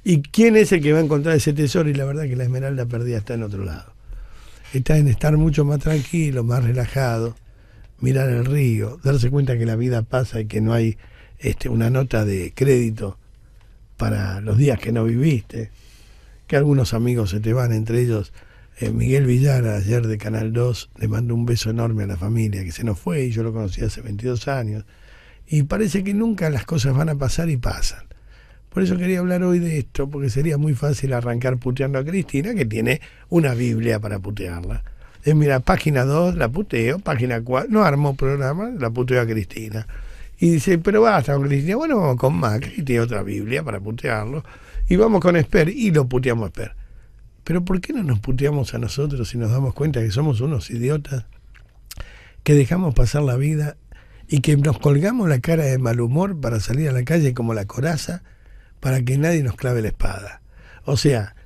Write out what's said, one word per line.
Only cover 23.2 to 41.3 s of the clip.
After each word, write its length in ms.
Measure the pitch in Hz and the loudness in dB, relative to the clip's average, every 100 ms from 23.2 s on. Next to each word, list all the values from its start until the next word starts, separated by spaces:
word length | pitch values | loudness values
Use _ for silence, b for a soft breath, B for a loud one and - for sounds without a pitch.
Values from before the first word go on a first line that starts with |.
y 60 | 127 | -2
yo 120 | 113 | -2
lo 100 | 113 | -4
conocí 300 | 110 101 - | -4 -6 -4
hace 200 | 107 113 | -6 -6
veintidós 460 | 117 104 123 117 - | -8 -6 -4 -4 -4
años. 360 | 135 110 107 - b b b b b - | -4 -4 -8 -10 b b b b b -2
Y 140 | 151 | 0
parece 420 | 139 196 214 196 | 0 0 0 -2
que 80 | 190 | -2
nunca 380 | 202 233 196 160 | -2 0 0 -2
las 140 | 135 - | -2 -2
cosas 280 | 160 139 | -2 0
van 140 | 131 160 | 2 0
a 60 | |
pasar 340 | 143 135 - 165 | -2 -2 -2 -2
y 80 | 135 | -2
pasan. 480 | - - - - - b b b b b - | -2 0 -2 -2 -14 b b b b b -8
Por 140 | 185 | -2
eso 160 | 185 180 | 0 0
quería 220 | 180 180 | 0 0
hablar 220 | 180 180 | 0 0
hoy 160 | 180 175 | 2 2
de 200 | 170 156 | 0 -2
esto, 320 | 113 - 139 | -4 -4 -4
porque 180 | 143 139 | -4 -2
sería 300 | 120 165 143 | 0 0 0
muy 160 | 156 | 0
fácil 400 | 127 143 143 135 | 0 0 0 -2
arrancar 420 | 123 120 120 127 123 | -2 -2 -2 0 -2
puteando 420 | 127 127 135 135 | -2 -2 -2 -2
a 60 | |
Cristina, 500 | 143 190 - 139 185 | -2 -4 -2 -2 -2
que 120 | 220 117 | -2 -2
tiene 340 | 110 117 151 B B B | 0 0 -2 B B B
una 240 | 170 147 | 2 2
Biblia 440 | 120 123 110 117 107 | 2 0 0 0 -2
para 200 | 107 101 | -2 -6
putearla. 640 | 92 101 92 85 87 - b b b b | -6 -8 -8 -8 -6 -6 b b b b
Es, 100 | 147 | 2
mira, 260 | 151 147 131 | 4 4 4
página 440 | - 190 151 139 | 2 2 2 2
dos, 320 | 135 151 180 175 | 2 2 2 2
la 120 | 117 | 0
puteo, 500 | 151 202 117 113 175 | -2 -2 0 0 -2
página 420 | 196 123 127 117 | -2 -2 -2 -2
cuatro, 320 | 117 131 277 | -2 -2 2
no 120 | 214 | 4
armó 300 | 185 143 147 | 4 4 2
programa, 560 | 135 135 143 135 165 226 233 | 0 -2 0 -2 -4 -6 -4
la 120 | 117 | -4
puteo 300 | 117 127 127 | -2 0 2
a 40 | 113 | 2
Cristina. 600 | 110 95 113 110 110 - B B B B - | -2 -4 -8 -10 -8 -8 B B B B 0
Y 120 | 170 | 2
dice, 280 | 165 190 170 | 4 2 2
"Pero 220 | 196 208 | 2 4
basta 340 | 226 190 123 | 4 4 2